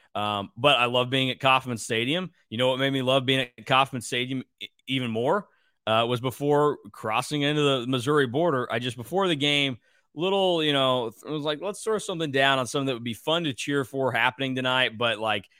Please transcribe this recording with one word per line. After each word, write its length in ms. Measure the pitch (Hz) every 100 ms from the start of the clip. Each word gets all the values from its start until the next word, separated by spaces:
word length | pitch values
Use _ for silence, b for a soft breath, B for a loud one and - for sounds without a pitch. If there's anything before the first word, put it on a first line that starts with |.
| b
Um, 380 | 101 104 104 98 -
but 220 | 139 123
I 60 |
love 260 | 120 123 123
being 200 | 135 131
at 100 | 120
Kauffman 360 | 135 131 127 117
Stadium. 540 | - 113 123 170 180 _ _
You 80 | 110
know 100 | 127
what 100 | 131
made 140 | 139
me 100 | 135
love 240 | 127 135 127
being 140 | 135
at 260 | 123 - 110
Kauffman 340 | 131 135 127
Stadium 440 | - 123 127 131 - _
e-, 80 | - _ -
even 240 | 131 123
more? 380 | 110 127 202 - _ _ _
Uh, 220 | - 110 117
was 120 | 123
before 580 | 131 - 143 147 147 - 107
crossing 500 | - 110 110 - 151
into 200 | 143 151
the 220 | 143 135 120
Missouri 400 | 131 117 151 131
border. 440 | 131 170 131 123
I 60 | 117
just, 180 | 123 123
before 300 | 117 180 190
the 80 |
game, 440 | 151 147 147 139 120 _ _ _
little, 480 | - 185 196 190 170
you 100 | 151
know, 380 | 143 131 127 117
th-, 120 | - -
it 40 |
was 120 | 151
like, 180 | 147 151
"Let's 220 | 180 196
throw 160 | 226 214
something 320 | - 175 160
down 300 | 135 135 135
on 60 | 123
something 180 | 147 135
that 80 |
would 80 | 120
be 120 | 120
fun 280 | 110 - 165
to 80 | 160
cheer 320 | 120 - 143
for 280 | 135 135 131
happening 420 | 113 123 123 135
tonight, 420 | 131 127 127 123 110
but, 220 | 117 107
like, 300 | 110 104 -